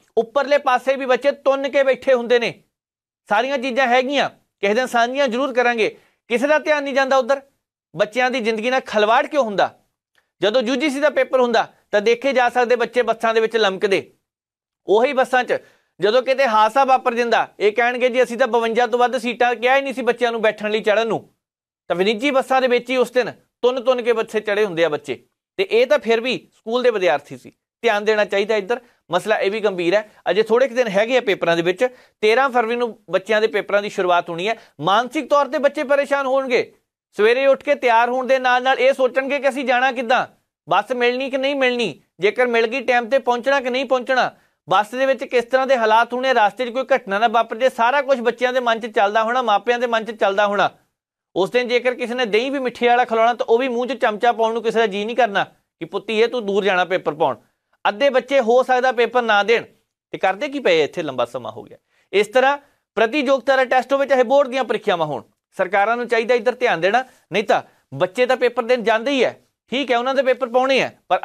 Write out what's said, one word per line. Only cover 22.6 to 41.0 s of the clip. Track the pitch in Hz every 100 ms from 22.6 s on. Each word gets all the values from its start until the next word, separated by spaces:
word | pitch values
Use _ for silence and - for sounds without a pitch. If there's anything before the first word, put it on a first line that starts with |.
| 254
ਵਿੱਚ | 240 240
ਹੀ | 254
ਉਸ | 240
ਦਿਨ | 254 185 - _ -
ਤੁੰਨ | 240 262
ਤੁੰਨ | 233 247
ਕੇ | 233
ਬੱਸੇ | 226 226 220
ਚੜ੍ਹੇ | 214 202
ਹੁੰਦੇ | 208 165
ਆ | 160
ਬੱਚੇ। | 147 139 110 _ _ _ -
ਤੇ | 190
ਇਹ | 220 247
ਤਾਂ | 294
ਫਿਰ | 208 226
ਵੀ | 254 180 _ _
ਸਕੂਲ | 220 247
ਦੇ | 247
ਵਿਦਿਆਰਥੀ | 214 180 147 - 127
ਸੀ, | - _ _ -
ਧਿਆਨ | 226 208
ਦੇਣਾ | 214 214
ਚਾਹੀਦਾ | 202 196 208 220
ਇੱਧਰ। | 190 240 _ _ -
ਮਸਲਾ | 175 208 214
ਇਹ | 196
ਵੀ | 214
ਗੰਭੀਰ | 208 180 170
ਹੈ। | 208 214 _ -
ਅਜੇ | 185
ਥੋੜ੍ਹੇ | 220 233 262
ਕੁ |
ਦਿਨ | 240 233
ਹੈਗੇ | 190 226 254
ਆ |
ਪੇਪਰਾਂ | 196 180 170 170
ਦੇ |
ਵਿੱਚ। | 170 180 247 - _ -
ਤੇਰਾਂ | 214 233 269
ਫਰਵਰੀ | 240 220 240
ਨੂੰ | 240 - -
ਬੱਚਿਆਂ | 185 208 214
ਦੇ | 214
ਪੇਪਰਾਂ | 202 - 208
ਦੀ | 202
ਸ਼ੁਰੂਆਤ | - 180 175 175
ਹੋਣੀ | 165 202
ਹੈ। | 220 - -
ਮਾਨਸਿਕ | 165 214 247 311 247
ਤੌਰ | 285 262
ਤੇ | 294
ਬੱਚੇ | 277 294
ਪਰੇਸ਼ਾਨ | 269 285 277 277 262
ਹੋਣਗੇ। | 269 269 226 - _ _ _ _ -
ਸਵੇਰੇ | 220 247 269
ਉੱਠ | 262
ਕੇ | 285
ਤਿਆਰ | 285 240 226 240
ਹੋਣ | 254 247
ਦੇ | 269
ਨਾਲ | 254 247
ਨਾਲ | 254 262
ਇਹ | 254
ਸੋਚਣਗੇ | 262 254 262 269 285
ਕਿ | 269
ਅਸੀਂ | 247
ਜਾਣਾ | 254 247 262
ਕਿੱਦਾਂ, | 240 233 233 135 _ _ _ -
ਬੱਸ | 185 208
ਮਿਲਣੀ | 247